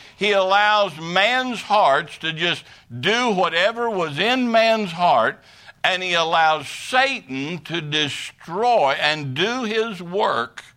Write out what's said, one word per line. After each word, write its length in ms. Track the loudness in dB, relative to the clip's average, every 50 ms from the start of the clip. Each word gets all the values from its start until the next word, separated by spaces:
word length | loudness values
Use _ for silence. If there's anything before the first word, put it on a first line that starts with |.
| -20 -18 -8 -4
He 140 | 0 2
allows 640 | 2 2 2 4 4 4 4 4 4 2 2 0 -2 -8
man's 640 | -8 -2 0 2 2 2 2 0 -2 -4 -6 -8
hearts 560 | -4 0 2 4 4 4 4 2 0 -4 -10 -8
to 160 | -8 -6 -4
just 300 | -2 -2 -2 -2 -4 -8 -16 -20 -20 _ -16 -10 -4
do 300 | -2 0 0 2 2 0
whatever 600 | 2 2 0 2 2 2 2 2 0 0 -4 -2
was 260 | -2 -2 -2 -2 -2 -2
in 340 | 0 0 0 0 0 2
man's 420 | 2 2 4 4 2 0 -2 -4 -4
heart. 500 | 0 2 4 4 4 4 2 0 -4 _ -20 -20 -20 -20 -20 -12 _ -2
And 200 | -2 -2 -2 -2
he 120 | -2 0
allows 520 | 0 0 2 2 2 4 4 2 0 -2 -8
Satan 920 | -12 -14 -8 -2 0 0 2 0 -2 -6 -8 -8 -8 -8 -6 -6 -8 -10
to 200 | -10 -8 -8 -6
destroy 1160 | -6 -2 -2 -2 -2 -2 -4 -8 -12 -14 -16 _ -14 -10 -6 -2 0 2 4 4 4 2 2 2
and 340 | 0 0 0 -2 -4 -6 -4
do 300 | -2 -2 -2 -2 -2 -4
his 380 | -4 -2 -2 -4 -4 -6 -12
work 640 | -12 -6 -4 -2 0 0 0 -2 -4 -6 -8 -18 -20 -20 _